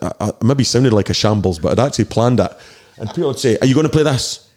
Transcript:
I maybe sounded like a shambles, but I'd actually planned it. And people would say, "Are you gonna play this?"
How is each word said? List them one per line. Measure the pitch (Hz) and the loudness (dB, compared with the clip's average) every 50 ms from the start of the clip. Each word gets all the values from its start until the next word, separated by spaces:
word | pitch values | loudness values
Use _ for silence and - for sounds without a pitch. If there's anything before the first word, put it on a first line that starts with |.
| - - - - | -6 -8 -6 -6
I | 101 - - - | -6 -6 -4 -2
maybe | 110 113 143 139 113 | 0 0 2 2 0
sounded | - - 120 135 127 110 | 0 2 2 2 4 4
like | 101 95 - | 2 2 0
a | 87 | -2
shambles, | - - 107 107 104 92 95 87 80 | 0 0 0 2 2 0 0 -2 -2
but | 82 78 | -2 -2
I'd | - 104 127 | 0 0 0
actually | 143 - - 104 | 0 0 -2 -2
planned | - - 107 117 123 127 104 | -2 0 0 0 2 2 2
it. | 90 - - - - - - - - _ _ | 0 -2 -4 -12 -20 -20 -20 -20 -20 _ _
And | - - 107 | -14 -12 -10
people | - 170 170 139 | -6 -4 -4 -4
would | 127 - | -2 -2
say, | - 123 107 - | 0 0 0 2
"Are | - | 2
you | 135 127 | 2 2
gonna | 156 156 147 | 2 2 2
play | - 156 147 | 2 2 2
this?" | 151 135 123 - - - - _ _ _ | 2 0 -2 -4 -6 -10 -12 _ _ _